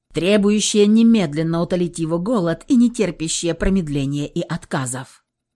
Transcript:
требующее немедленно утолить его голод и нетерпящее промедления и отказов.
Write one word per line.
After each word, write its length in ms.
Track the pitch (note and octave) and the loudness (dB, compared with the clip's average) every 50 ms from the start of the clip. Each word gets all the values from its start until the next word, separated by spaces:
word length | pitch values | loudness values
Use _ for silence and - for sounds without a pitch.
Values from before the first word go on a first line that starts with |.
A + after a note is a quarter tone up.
| _ _ - | _ _ -6
требующее 720 | D3+ D#3+ F#3 G#3 G#3 G3 G#3 G#3 G#3+ F#3+ - - G#3 G#3 | -2 0 2 2 2 4 2 2 2 0 0 2 4 4
немедленно 760 | G#3 G#3+ A3+ A3+ A#3 A#3 A3 F3+ D3+ C#3+ D#3 E3 E3 E3 E3 | 4 6 6 6 6 4 4 2 0 -2 -4 -2 -2 -2 -2
утолить 380 | E3+ E3+ F#3 F3+ F3+ E3+ F3 - | -2 -2 -2 -2 -2 -4 -4 -6
его 200 | E3 D#3 E3 E3+ | -4 -4 -2 -4
голод 460 | F3 A3 C4 G#3+ E3+ E3 E3 E3 - - | -2 -2 -2 0 0 -2 -2 -4 -2 0
и 80 | C#4+ | 2
нетерпящее 760 | A#3 A#3+ A#3 A#3+ - G#3 F3 E3 - D#3+ E3 - - - E3 D#3+ | 4 4 2 2 0 -2 -2 -2 -6 -6 -6 -6 -4 -4 -4 -4
промедления 720 | E3 - E3+ F#3+ F#3+ E3+ D3 C#3+ C#3+ C3+ C3+ C#3+ C#3+ D3 | -2 -2 0 0 0 -2 -2 -4 -4 -2 -2 -4 -4 -6
и 140 | C#3 - E3+ | -6 -6 -6
отказов. 840 | E3+ - D#3 E3+ - - - D3+ C3 A#2+ C3 B2+ C3 - - _ _ _ _ _ _ _ _ | -6 -6 -8 -8 -8 -6 -6 -6 -6 -6 -8 -10 -12 -16 -20 _ _ _ _ _ _ _ _